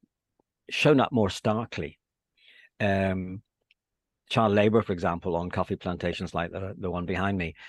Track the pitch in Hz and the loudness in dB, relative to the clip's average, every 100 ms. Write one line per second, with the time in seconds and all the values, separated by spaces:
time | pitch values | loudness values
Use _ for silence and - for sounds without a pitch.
0 | _ _ _ _ _ _ - - 156 143 | _ _ _ _ _ _ -10 0 4 4
1 | 117 123 101 - 113 110 113 - 78 - | 4 2 0 0 -2 -2 -4 -8 -10 -12
2 | _ _ _ _ _ - - _ 104 98 | _ _ _ _ _ -20 -20 _ 0 2
3 | 95 95 92 98 - _ _ _ _ _ | 2 0 -6 -10 -14 _ _ _ _ _
4 | _ _ _ - 110 101 104 110 101 90 | _ _ _ 2 4 6 6 4 2 -2
5 | 87 85 92 85 87 101 92 95 95 87 | -2 -2 -2 -2 -2 -2 -2 -4 -4 -4
6 | 90 82 90 85 87 87 95 101 95 87 | -4 -4 -4 -4 -4 -6 -10 -6 -6 -4
7 | 87 90 98 98 85 76 | -4 -2 0 0 -4 -8